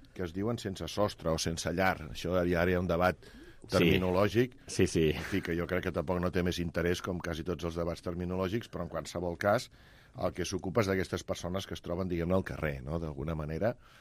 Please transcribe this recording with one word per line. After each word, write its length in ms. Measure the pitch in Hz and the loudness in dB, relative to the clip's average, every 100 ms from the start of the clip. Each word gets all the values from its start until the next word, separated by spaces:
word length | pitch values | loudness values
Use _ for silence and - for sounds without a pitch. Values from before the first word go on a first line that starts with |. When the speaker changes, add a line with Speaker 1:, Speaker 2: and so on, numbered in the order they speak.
| - - | -16 -6
Speaker 1:
que 80 | |
es 80 | 87 | -6
diuen 240 | 90 104 120 | -2 -2 -2
sense 300 | 104 92 82 | -4 -6 -4
sostre 420 | - 104 - 82 | 0 0 0 0
o 80 | 80 | 0
sense 340 | 90 82 90 | 0 -2 -2
llar. 360 | 85 92 85 78 | 2 2 2 -4
Això 220 | - 85 | -6 0
ara, 80 | 90 87 87 | 2 4 4
ara 100 | 87 | 4
hi 20 | |
ha 60 | 90 | 4
un 80 | 90 | 2
debat 280 | 85 90 - - - - - - | 4 4 2 -6 -20 -20 -18 -2
Speaker 2:
Sí. 100 | 95 | 4
Speaker 1:
terminològic. 800 | 85 95 92 90 104 101 123 - - | 6 6 4 4 4 4 0 -2 -6
Speaker 2:
Sí, 200 | - 92 | 2 4
sí. 220 | 90 78 | 6 4
Speaker 1:
En 100 | 76 | 2
fi, 180 | - 95 | -2 -2
que 140 | 85 85 | -2 -2
jo 100 | 82 | 0
crec 160 | 90 | -2
que 80 | 90 | -2
tampoc 280 | 85 78 90 | -2 -2 0
no 100 | 90 | 0
té 100 | 151 | 2
més 160 | 90 85 | 0 0
interès, 420 | 85 85 85 90 | -2 0 0 0
com 180 | - 92 | -2 -6
quasi 240 | 85 80 | -4 -4
tots 200 | 82 80 85 | -4 -4 -4
els 100 | 82 | -4
debats 260 | 85 82 | -4 -4
terminològics, 680 | - 87 90 92 92 113 - | -6 -4 -4 -2 -2 -2 -4
però 140 | 87 | -8
en 60 | 87 | -6
qualsevol 480 | 82 78 - 87 85 | -6 -6 -4 -4 0
cas, 320 | 101 113 - - - - - - | 4 4 2 -14 -20 -20 -18 -4
el 80 | 92 | -2
que 120 | - 85 | -2 -4
s'ocupa 360 | 92 92 87 | -4 0 2
és 60 | 98 | 2
d'aquestes 360 | 95 87 90 | 2 0 -4
persones 440 | - 92 87 95 - | -4 -6 -4 -6 -6
que 60 | |
es 80 | 92 | -10
troben, 260 | - 87 92 | -6 -4 -2
diguem-ne, 260 | 85 85 | 0 2
al 100 | 95 | 2
carrer, 380 | 90 67 78 69 | 2 -2 -4 -4
no?, 160 | 65 82 | -4 -4
d'alguna 360 | 82 67 76 80 | -4 -6 -4 -4
manera. 400 | 76 80 104 123 - - | -4 -2 -2 -2 -10 -20